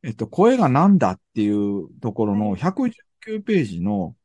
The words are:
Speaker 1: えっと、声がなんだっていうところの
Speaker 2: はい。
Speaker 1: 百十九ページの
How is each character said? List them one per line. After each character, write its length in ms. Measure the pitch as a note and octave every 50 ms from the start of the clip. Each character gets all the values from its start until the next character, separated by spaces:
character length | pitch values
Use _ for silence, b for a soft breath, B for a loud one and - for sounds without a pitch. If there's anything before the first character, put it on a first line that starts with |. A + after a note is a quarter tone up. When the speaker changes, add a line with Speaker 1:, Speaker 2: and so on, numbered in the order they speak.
| -
Speaker 1:
え 60 | B2
っ 40 | A2
と、 140 | - A2 G#2+
声 280 | - - G3 A#3 C4
が 120 | B3 G#3+ C#3
な 200 | B2 C#3 E3+ G3+
ん 100 | G3+ F3
だ 140 | B2 F#2
っ 80 | - - _ _ _
て 80 | A#2
い 80 | G#2 G#2
う 380 | G#2 G#2 G2+ G2+ G2+ G2+ D#2+ - - -
と 120 | - A2+
こ 140 | G2+ A#2 A2
ろ 100 | G#2 G2+
の 140 | G#2 G#2+ G#2
Speaker 2:
は 60 | G2
い。 40 | F#2
Speaker 1:
百 280 | B2+ F3+ F#3+ - C4 A#3+
十 60 | - _ _ _ _ _
九 200 | - A3+ A3 G#3+
ペ 220 | G3+ - G#3+ F#3
ー 20 | C#3
ジ 160 | G2+ F2+ E2+
の 340 | F2 G2+ G#2 G2+ F2+ D#2 B1 _